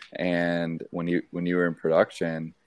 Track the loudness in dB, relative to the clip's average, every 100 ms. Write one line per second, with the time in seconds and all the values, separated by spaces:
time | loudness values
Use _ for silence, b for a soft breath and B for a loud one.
0 | B -4 0 2 2 0 -2 -4 -6 -4
1 | 0 0 -2 -4 0 2 2 0 2 4
2 | 4 0 -4 -4 -8 -12